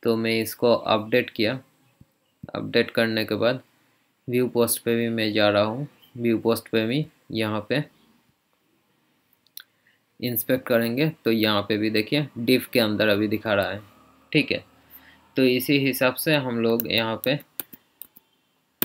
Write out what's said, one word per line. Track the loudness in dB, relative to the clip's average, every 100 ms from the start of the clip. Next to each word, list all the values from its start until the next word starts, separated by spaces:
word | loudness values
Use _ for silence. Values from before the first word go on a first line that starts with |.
तो | -2 -2
मैं | 0 -2
इसको | -2 -2 2
अपडेट | 2 2 0 2 0 0
किया, | -2 -2 -2 -10 _ _ _ _ _ _ _ -12 -10
अपडेट | -2 0 0
करने | 0 0 0 -2
के | 0
बाद | 0 -2 -8 _ _ _ _ _ -4
व्यू | -2 0
पोस्ट | 0 0 0
पे | -2 0
भी | 0
मैं | -2 -2
जा | 2 4
रहा | 4
हूँ, | 2 -2 -8 _ _ -4
व्यू | 0 2
पोस्ट | 2 0 0
पे | -2 0
भी | -2 -4 _ _
यहाँ | -4 -2 -4 -2
पे | -4 -4 _ _ _ _ _ _ _ _ _ _ _ _ _ _ _ _ -20 -20 _ _ _ _ _
इंस्पेक्ट | -6 -6 -2 -2 2
करेंगे | 0 2 0 -2 0 0
तो |
यहाँ | 2 4 2
पे | 0 -2
भी | 0
देखिए | 0 0 -2 -2 -6
div | 0 0 2
के | 0
अंदर | 2 2 2
अभी | 2 0
दिखा | -2 0
रहा | 0 0
है, | -4 -14 _ _ _ _
ठीक | -2 0
है। | -4 -8 _ _ -20 -20 -20 _ 2
तो | 2
इसी | 2 2 0
हिसाब | 2 0 0 0
से | 0 0
हम | 0 -2
लोग | 0 0 0
यहाँ | 0 0 -2
पे | -2 -4 -6 _ -18 -18 _ _ -20 _ _ _ _ _ _ _